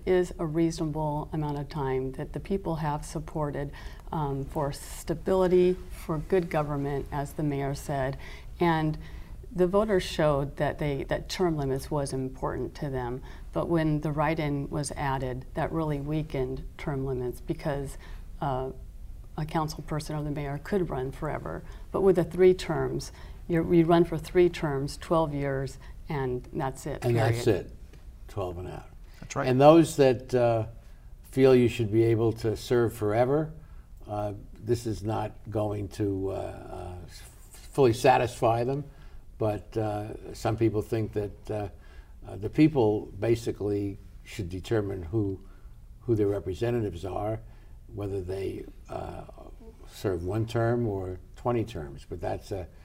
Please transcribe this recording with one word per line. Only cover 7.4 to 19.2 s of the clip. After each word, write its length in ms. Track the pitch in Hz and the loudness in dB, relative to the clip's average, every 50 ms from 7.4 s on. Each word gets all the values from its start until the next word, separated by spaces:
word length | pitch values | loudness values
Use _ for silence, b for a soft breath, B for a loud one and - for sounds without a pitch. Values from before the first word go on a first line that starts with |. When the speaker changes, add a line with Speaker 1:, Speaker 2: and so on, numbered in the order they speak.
Speaker 1:
mayor 320 | 160 147 143 139 139 139 143 | 0 0 0 0 0 -2 -2
said. 460 | 143 - - 151 139 131 131 139 - B B B B B B B - | -4 -4 -4 -2 0 0 0 -2 -4 B B B B B B B 2
And 400 | 175 170 165 160 156 156 156 - B B B B B B B B B - | 4 4 4 4 4 0 0 -2 B B B B B B B B B -6
the 140 | - 175 180 | 0 2 2
voters 380 | 175 185 202 214 220 208 180 180 | 4 4 4 4 4 4 2 2
showed 520 | - - - 165 151 147 139 143 139 139 - | 0 0 2 4 4 4 4 0 -2 -2 -2
that 200 | 151 139 - - | -2 0 0 0
they, 260 | 160 147 143 135 - | -2 -2 -2 -2 -2
that 220 | - 156 - 156 - | -2 -2 -4 -4 -4
term 300 | - - 190 175 160 151 | -2 0 2 2 2 0
limits 320 | 139 135 131 139 139 - | 0 0 -2 -2 -2 -2
was 240 | 160 147 143 139 - | -2 -2 -2 -2 -2
important 640 | 131 131 131 - - - 147 - - 127 110 - | -4 -4 -4 -6 -6 -6 -4 -4 -4 -6 -6 -6
to 160 | - - 147 | -6 -6 -4
them, 320 | 135 127 123 120 123 131 - B B B B B | -4 -4 -4 -4 -6 -8 -8 B B B B B
but 160 | - 165 151 - | -4 -2 0 2
when 340 | 170 165 160 156 151 151 | 2 2 4 4 2 2
the 100 | 147 160 | 0 0
write-in 580 | 147 151 151 151 160 160 156 151 143 143 143 - | 0 2 2 2 2 0 0 0 0 -2 -2 -4
was 220 | - 160 143 - | -2 -4 -4 -4
added, 540 | - - 147 139 131 135 131 127 127 131 131 - - | -4 -4 -2 -2 0 0 -2 -4 -4 -6 -8 -8 -4
that 160 | - 151 143 | -2 -2 -2
really 280 | - 160 160 156 151 143 | 0 -2 -2 0 -2 -2
weakened 640 | 139 147 156 156 151 156 - - 196 127 - 131 - - - - | -2 -2 -2 -2 -2 -2 -2 -2 -2 -2 -4 -6 -8 -10 -10 -8
term 260 | - - 143 135 135 | -6 -4 -4 -2 -2
limits 380 | 139 135 123 127 123 123 - | -2 -2 -2 -2 -4 -6 -6
because, 560 | - - 160 - - 165 143 139 139 139 - - B B B B B B B - | -6 -6 -6 -4 -2 -4 -2 -2 -4 -6 -8 -12 B B B B B B B -4
uh, 280 | - 147 131 131 131 135 - - - - - - - - - - | -2 -2 -2 -2 -2 -4 -6 -10 -12 -14 -14 -14 -12 -12 -12 -12